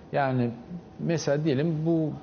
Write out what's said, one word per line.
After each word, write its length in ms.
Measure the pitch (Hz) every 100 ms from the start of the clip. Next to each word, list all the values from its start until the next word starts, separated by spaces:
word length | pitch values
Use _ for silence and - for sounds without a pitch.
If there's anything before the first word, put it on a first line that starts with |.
| -
yani 380 | 147 135 127 120 113 - 175 - -
mesela 440 | 151 165 151 143
diyelim 420 | 156 131 160 151 160
bu 240 | 165 156 135